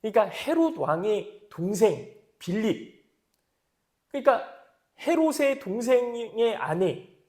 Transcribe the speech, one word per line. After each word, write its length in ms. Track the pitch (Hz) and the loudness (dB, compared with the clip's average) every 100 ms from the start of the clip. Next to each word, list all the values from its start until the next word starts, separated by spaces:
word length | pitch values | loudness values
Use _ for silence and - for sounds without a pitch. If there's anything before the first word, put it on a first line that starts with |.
그러니까 240 | 220 214 | 2 2
헤롯 520 | 196 - - 330 320 320 | 2 -4 -2 2 2 0
왕의 680 | 135 160 208 208 - - _ | -2 0 0 -2 -4 -18 _
동생 640 | - 180 208 214 135 - - _ _ | -8 -4 2 2 2 -10 -20 _ _
빌립, 640 | - 202 220 - - - _ _ _ _ _ _ _ _ _ _ _ | -6 -2 -2 -2 -8 -20 _ _ _ _ _ _ _ _ _ _ _
그러니까 360 | 285 277 233 - - _ _ _ _ | 2 2 2 -2 -18 _ _ _ _
헤롯의 600 | - 339 320 294 277 269 | 0 2 2 2 0 0
동생의 960 | 190 214 240 247 240 240 226 208 233 | -4 -4 2 2 2 -6 -8 0 0
아내 540 | 208 131 165 185 - - _ | 0 -4 0 0 -2 -14 _